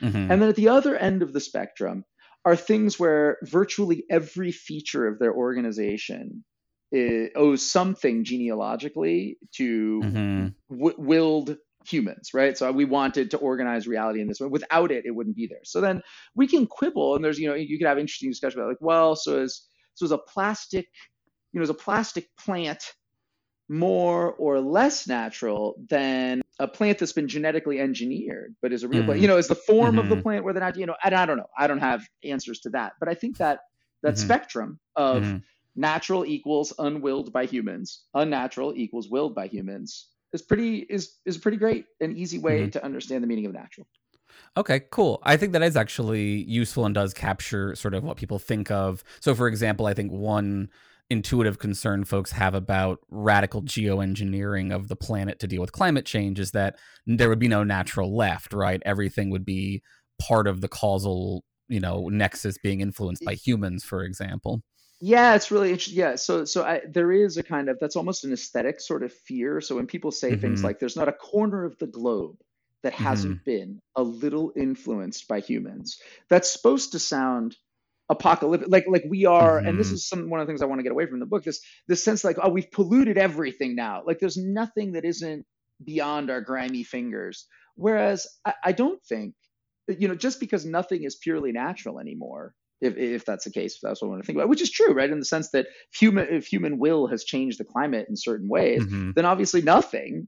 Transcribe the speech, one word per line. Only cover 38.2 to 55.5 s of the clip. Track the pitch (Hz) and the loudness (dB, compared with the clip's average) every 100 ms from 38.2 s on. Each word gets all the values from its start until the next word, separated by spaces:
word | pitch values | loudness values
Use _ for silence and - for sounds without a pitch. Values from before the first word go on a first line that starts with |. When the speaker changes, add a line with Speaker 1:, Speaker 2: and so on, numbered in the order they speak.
| 156 143 127 - 139 135 | 0 0 -4 -4 -6 -4
Speaker 2:
equals | 110 117 101 | -6 -6 -4
willed | 123 147 | -2 -2
by | 110 98 | -4 -8
humans | 101 95 98 - - - _ _ | -8 -10 -10 -12 -16 -20 _ _
is | - | -12
pretty, | - 208 233 214 180 | 0 0 0 -4 -6
is, | 202 165 _ - | -8 -8 _ -8
is | 165 | -2
a | |
pretty | 214 214 | -2 0
great | 220 233 - _ | 0 -2 -6 _
and | 160 165 | -6 -6
easy | 175 170 | -8 -4
way | 160 151 | 0 0
Speaker 1:
Mm-hmm. | 104 | 0
Speaker 2:
to | - 135 | -4 -8
understand | 131 - 131 | -10 -8 -4
the | 120 | -2
meaning | 113 104 | -2 -4
of | |
natural. | 92 - - - _ _ _ _ - - - | -8 -16 -20 -20 _ _ _ _ -20 -8 -4
Speaker 1:
Okay, | 208 135 135 | 0 0 -2
cool. | - 185 107 | 2 2 2
I | - 151 | 4 4
think | 202 | 4
that | 175 | 2
is | 170 147 | 2 2
actually | 107 - 113 110 104 104 | 0 -2 -2 0 0 -2
useful | - 113 117 - 110 | -2 0 0 0 2
and | |
does | 104 98 - | 2 0 -2
capture | 101 98 - 104 98 80 | -4 -4 -4 -4 -4 -4
sort | 107 95 | -4 -4
of | |
what | 147 - | -6 -8
people | 123 101 | -6 -8
think | - 110 98 | -4 -4 -2
of. | 101 95 92 - - | -2 -2 -4 -10 -4
So, | - | 0
for | 117 120 | 2 2
example, | 110 110 104 107 | 2 0 0 0
I | 101 | 0
think | 101 | -4
one | 98 104 104 101 98 98 - _ _ _ | -4 0 0 0 -2 -6 -10 _ _ _
intuitive | 113 - 123 110 98 | -4 0 2 2 2
concern | 107 98 113 101 | -4 -2 -2 -2
folks | 98 98 92 | 0 -2 -2
have | - 95 95 | 0 0 0
about | 95 95 95 92 _ | 0 0 0 -2 _
radical | 101 104 101 98 107 | -2 4 6 4 -2
geoengineering | 139 - 104 95 98 98 101 95 101 98 92 | -6 -2 0 2 0 -2 -2 -2 -2 -2 -2
of | 95 98 | -4 -6
the | - | -8
planet | - 107 98 - | -4 -4 -4 -6
to | |
deal | 98 | -6